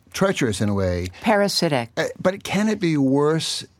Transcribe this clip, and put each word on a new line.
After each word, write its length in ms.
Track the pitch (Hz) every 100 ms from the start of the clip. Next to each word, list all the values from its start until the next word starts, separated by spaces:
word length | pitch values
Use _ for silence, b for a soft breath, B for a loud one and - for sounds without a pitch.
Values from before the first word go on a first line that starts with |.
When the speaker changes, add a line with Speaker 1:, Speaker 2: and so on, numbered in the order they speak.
| _
Speaker 1:
treacherous 480 | - 196 190 127 104
in 80 | 104
a 60 |
way. 340 | 101 92 90 90 -
Speaker 2:
Parasitic. 680 | - 208 202 - 170 139 117 -
Speaker 1:
Uh, 80 | 156 -
but 240 | 185 196
can 240 | - 185 214
it 100 | 208
be 180 | 180 151
worse 680 | 135 139 147 160 - - - _